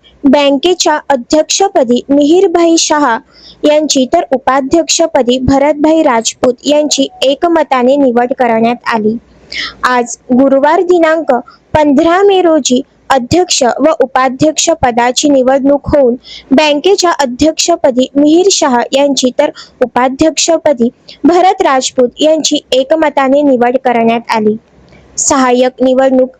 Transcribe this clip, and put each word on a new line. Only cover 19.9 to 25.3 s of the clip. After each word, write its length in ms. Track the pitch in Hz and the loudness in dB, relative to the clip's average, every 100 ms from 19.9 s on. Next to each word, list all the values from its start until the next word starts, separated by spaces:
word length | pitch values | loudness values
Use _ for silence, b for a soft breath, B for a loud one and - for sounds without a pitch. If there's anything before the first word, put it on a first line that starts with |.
| 240 254 269 311 320 - 320 311 240 233 - B B | -2 -2 0 -2 0 -2 0 0 0 -2 -4 B B
भरत 380 | 294 359 370 392 | 0 2 2 2
राजपूत 480 | 339 262 262 - 247 - | 0 0 -2 -2 -2 0
यांची 460 | 302 311 - 294 - | 0 0 -2 -4 -4
एकमताने 680 | 254 269 320 302 285 269 285 | -4 -2 0 -2 0 0 2
निवड 360 | 294 247 240 254 254 | 2 2 0 0 0
करण्यात 360 | 233 226 233 - | 0 0 -2 -4
आली. 280 | 226 214 220 _ _ _ b b - | -2 -2 -4 _ _ _ b b -8
सहाय्यक 680 | - | -2